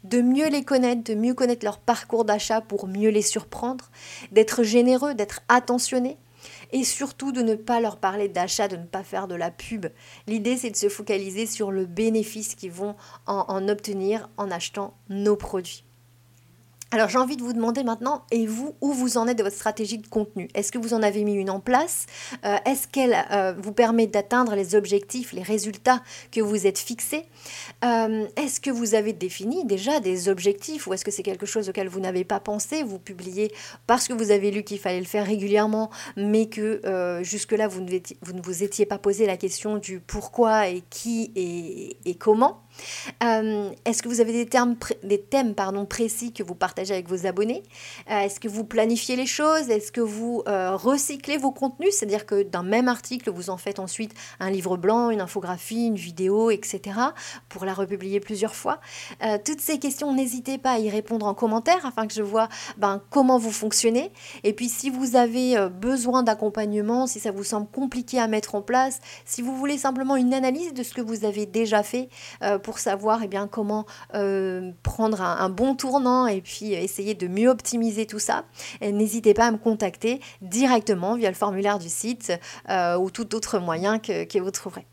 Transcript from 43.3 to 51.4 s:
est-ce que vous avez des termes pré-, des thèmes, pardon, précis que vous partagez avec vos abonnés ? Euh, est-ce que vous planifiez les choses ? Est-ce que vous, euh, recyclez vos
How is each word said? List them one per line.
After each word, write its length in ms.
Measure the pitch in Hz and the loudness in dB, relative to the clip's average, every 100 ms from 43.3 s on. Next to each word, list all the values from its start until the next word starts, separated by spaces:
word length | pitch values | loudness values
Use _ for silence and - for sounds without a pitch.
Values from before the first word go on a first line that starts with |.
| 220 220 208 202 - - | 2 2 -2 -4 -4 -2
est-ce 160 | 226 | -2
que 60 | 240 | -2
vous 140 | 233 | 2
avez 100 | 226 | 2
des 140 | 233 233 | 2 2
termes 300 | 262 247 233 | 4 4 0
pré-, 220 | - - | -4 -6
des 180 | 196 202 | 0 0
thèmes, 340 | 208 269 247 202 | 2 2 2 0
pardon, 300 | 196 196 202 | -2 -2 -4
précis 460 | - 226 - 240 | -2 -2 -2 -8
que 100 | 226 | -8
vous 140 | 180 180 | -8 -2
partagez 380 | 180 - 190 | -2 -2 -4
avec 160 | 196 175 | -4 -2
vos 180 | 185 185 | -4 -2
abonnés ? 360 | 180 214 294 - - - - - | 0 0 -2 -8 -18 -18 -18 -4
Euh, 120 | 214 | 0
est-ce 180 | 202 202 | 0 -2
que 80 | 226 | -6
vous 160 | 202 | -6
planifiez 540 | 220 220 220 233 - 254 | -2 2 4 2 0 -2
les 80 | 262 | -2
choses ? 440 | - 302 311 269 | 2 2 2 2
Est-ce 220 | 214 214 | 0 0
que 80 | - | -2
vous, 420 | 226 208 233 240 - | -2 -2 -4 -2 0
euh, 280 | 196 185 190 | 0 0 0
recyclez 600 | 220 277 - 277 - | 2 2 0 -6 -4
vos 140 | 294 | 0